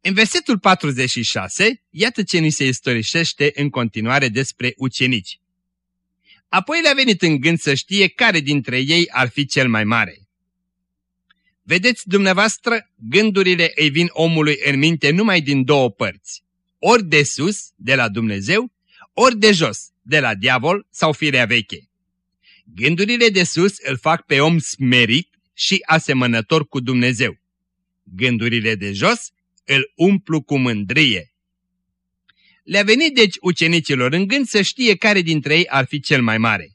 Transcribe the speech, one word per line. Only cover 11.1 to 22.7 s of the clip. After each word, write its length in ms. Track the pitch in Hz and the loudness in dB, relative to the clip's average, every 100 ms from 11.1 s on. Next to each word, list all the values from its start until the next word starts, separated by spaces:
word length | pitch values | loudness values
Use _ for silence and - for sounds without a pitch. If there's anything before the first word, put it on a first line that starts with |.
| _ _ _ _ _ | _ _ _ _ _
Vedeți 460 | - 180 214 233 - | -4 0 0 -2 0
dumneavoastră, 840 | 196 190 185 214 - - 226 - _ | 2 2 2 0 0 -4 -4 -6 _
gândurile 760 | 113 156 220 196 185 175 165 | -2 2 2 2 2 2 0
îi 160 | - 151 | 0 0
vin 160 | 143 175 | 2 -2
omului 460 | - 165 160 151 147 | 0 0 2 0 0
în 140 | 143 139 | 0 2
minte 320 | 156 165 139 | 2 2 0
numai 300 | 165 220 180 | 2 2 0
din 240 | 143 143 | 0 0
două 260 | 127 143 127 | 2 2 2
părți, 520 | - 110 - - - _ _ _ _ | -2 -8 -8 -20 -20 _ _ _ _
ori 260 | 175 240 | 2 2
de 180 | 180 151 | 4 2
sus, 360 | 143 - 160 208 - _ | 2 -2 -4 -4 -12 _
de 180 | 101 | -2
la 140 | 131 117 | 0 0
Dumnezeu, 640 | 104 113 98 98 196 247 _ _ _ - | -2 -4 -4 -2 -2 -2 _ _ _ -14
ori 260 | - 254 233 | 2 2 6
de 140 | 214 | 4
jos, 260 | 190 147 - - _ | 4 0 -4 -16 _
de 180 | - 151 | -2 0
la 140 | 127 | 0
diavol 520 | 104 117 127 135 202 - | -2 0 0 0 -2 -6
sau 220 | - 160 | -2 -2
firea 320 | 151 156 131 | 0 0 0
veche. 340 | 113 120 104 85 _ _ _ _ _ _ _ _ _ | 2 0 -4 -16 _ _ _ _ _ _ _ _ _